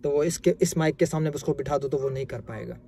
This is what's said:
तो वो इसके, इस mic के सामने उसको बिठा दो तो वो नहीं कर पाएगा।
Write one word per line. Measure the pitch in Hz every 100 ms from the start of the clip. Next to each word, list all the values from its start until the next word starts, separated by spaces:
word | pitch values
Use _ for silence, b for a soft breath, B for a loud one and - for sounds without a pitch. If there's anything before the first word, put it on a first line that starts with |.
तो | 147
वो | 147
इसके, | 160 - 180 175
इस | 170 -
mic | 160 -
के | 165
सामने | 160 156
उसको | 143 -
बिठा | 143 135 143
दो | 135
तो | 143
वो | 135
नहीं | 131 135
कर | 120
पाएगा। | - 110 113 117